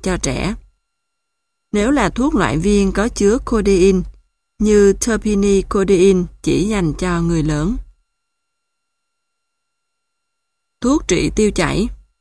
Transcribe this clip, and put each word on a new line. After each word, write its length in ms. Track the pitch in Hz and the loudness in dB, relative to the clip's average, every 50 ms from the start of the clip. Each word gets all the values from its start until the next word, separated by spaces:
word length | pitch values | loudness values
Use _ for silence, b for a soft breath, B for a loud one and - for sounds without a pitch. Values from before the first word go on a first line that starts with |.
cho 140 | - 185 185 | -6 -6 -6
trẻ. 380 | 165 - 139 131 131 131 180 226 - - _ _ _ _ _ _ _ _ _ _ _ _ _ _ _ _ _ _ _ _ _ | -4 -4 -6 -6 -4 -6 -6 -8 -8 -14 _ _ _ _ _ _ _ _ _ _ _ _ _ _ _ _ _ _ _ _ _
Nếu 180 | - 208 202 170 | -4 -2 0 0
là 200 | 294 285 214 - | 0 0 0 -2
thuốc 240 | - - 254 302 320 | -2 -2 -2 0 0
loại 240 | 226 170 107 123 156 | 0 0 0 -2 -2
viên 340 | 165 208 208 202 196 190 | 0 2 2 2 2 0
có 160 | - 190 208 240 | 0 -2 -2 -2
chứa 300 | - - 202 202 214 180 | -2 0 2 2 2 0
codeine, 600 | - - 240 220 185 196 196 180 180 196 185 185 170 - - _ _ _ _ _ _ _ _ - | -2 -2 -2 0 2 2 2 4 4 4 2 2 -2 -6 -12 _ _ _ _ _ _ _ _ -2
như 340 | 208 214 208 208 202 196 | 0 2 4 6 6 4
terpene 680 | 196 - - 240 220 214 - 214 208 196 202 202 196 196 185 - | 2 2 -2 -2 -2 -2 -2 -2 0 0 2 2 2 2 0 0
codeine 520 | - 208 190 180 202 175 185 196 190 180 180 - - - | -2 -2 2 2 4 4 4 4 4 2 0 -4 -8 -8
chỉ 260 | - 160 139 139 175 214 | -4 -2 -2 0 0 -2
dành 240 | 220 202 180 156 - 151 | -2 -2 -2 -2 -2 -4
cho 240 | 185 185 175 170 | -4 -2 -2 -2
người 200 | 170 170 170 160 | -2 0 0 -2
lớn. 340 | 147 156 151 147 156 190 247 262 - - _ _ _ _ _ _ _ _ _ _ _ _ _ _ _ _ _ _ _ _ _ _ _ _ _ _ _ _ _ _ _ _ _ _ _ _ _ _ _ _ _ _ _ _ _ _ _ _ _ _ _ _ _ _ _ _ _ _ | -2 -2 -2 -2 -2 -4 -4 -6 -8 -12 _ _ _ _ _ _ _ _ _ _ _ _ _ _ _ _ _ _ _ _ _ _ _ _ _ _ _ _ _ _ _ _ _ _ _ _ _ _ _ _ _ _ _ _ _ _ _ _ _ _ _ _ _ _ _ _ _ _
Thuốc 280 | - 247 285 320 - - | -2 0 0 0 0 -2
trị 220 | 180 156 170 - - | -2 0 0 -2 0
tiêu 140 | - 214 208 | 0 0 0
chảy. 380 | 190 - 170 139 135 160 214 247 - - _ _ _ _ | 0 -2 -2 -2 -2 -2 -4 -4 -8 -12 _ _ _ _